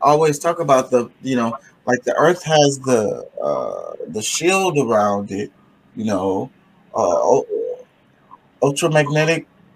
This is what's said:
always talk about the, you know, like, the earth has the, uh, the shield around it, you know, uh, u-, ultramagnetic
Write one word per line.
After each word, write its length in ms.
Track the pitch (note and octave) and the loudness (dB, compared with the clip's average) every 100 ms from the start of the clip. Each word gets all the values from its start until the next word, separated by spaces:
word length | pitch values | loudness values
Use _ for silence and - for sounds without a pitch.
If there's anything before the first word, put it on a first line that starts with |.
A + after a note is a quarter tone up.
always 360 | C#3 D3+ D#3 D3 | 2 4 2 0
talk 200 | E3+ E3 | -2 -2
about 320 | C#3+ C3 C3 | 2 2 4
the, 180 | B2+ A#2 _ | 0 -2 _
you 140 | C3 B2+ | -4 -2
know, 220 | A#2 A2+ - _ - | -2 -6 -14 _ -4
like, 180 | B2 | -2
the 120 | - - | -2 2
earth 280 | D3+ F3 | 2 2
has 360 | D#3 D#3 D3 C3+ | 2 2 4 2
the, 480 | C3 A#2+ G#2 - - - | 0 2 2 -4 -10 -8
uh, 540 | D2 C2+ A1+ G1+ G1+ - - | -4 -4 -6 -8 -12 -14 -10
the 140 | G#2+ | -8
shield 560 | G#2+ - E3 F#3+ F#3+ D3 | -6 -2 0 2 2 0
around 540 | A#2 A2 G#2 G2+ G2+ | 2 2 2 0 -4
it, 200 | G2 G#2 _ _ _ _ - | -6 -8 _ _ _ _ -8
you 100 | A2 | -4
know, 460 | F#2+ F#2+ F#2+ B2+ - _ _ _ - | -2 -2 -2 -6 -12 _ _ _ -2
uh, 60 | |
u-, 760 | F#2+ E2+ - - - G#2 - - - _ _ _ _ - _ - | 0 2 4 2 2 -6 -6 -10 -14 _ _ _ _ -20 _ -2
ultramagnetic 840 | C#3+ C#3+ E3+ D#3 C#3+ D3+ D#3 D#3+ - _ _ | -2 0 0 2 2 0 0 -2 -6 _ _